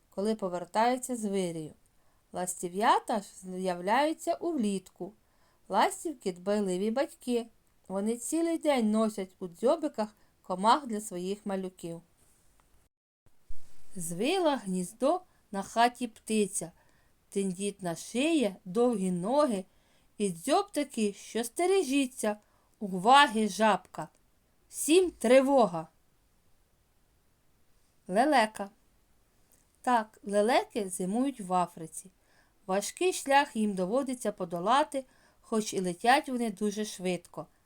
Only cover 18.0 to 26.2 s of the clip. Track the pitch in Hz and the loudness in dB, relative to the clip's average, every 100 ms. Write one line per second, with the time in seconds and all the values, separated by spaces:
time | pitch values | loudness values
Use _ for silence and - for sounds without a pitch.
18 | - 233 302 320 208 190 185 190 247 214 | -6 -2 0 2 0 -2 -4 0 2 2
19 | 185 180 190 277 294 196 - _ _ _ | 0 -2 0 2 2 0 -6 _ _ _
20 | _ - 202 165 - 359 403 294 285 - | _ -4 -4 -4 0 0 0 -4 -4 -2
21 | 208 196 - 214 240 - 359 392 277 277 | -2 -4 -8 -6 -4 -2 2 2 2 0
22 | 262 - 214 214 _ _ _ _ 208 185 | 0 -2 -4 -4 _ _ _ _ -8 0
23 | 202 277 294 214 214 185 220 190 - - | 6 6 6 2 -2 2 2 2 -2 -14
24 | 156 _ _ _ _ _ _ - - 349 | -14 _ _ _ _ _ _ -6 2 4
25 | 359 - 220 262 269 277 202 170 160 _ | 4 0 6 6 8 6 4 0 -10 _
26 | _ _ | _ _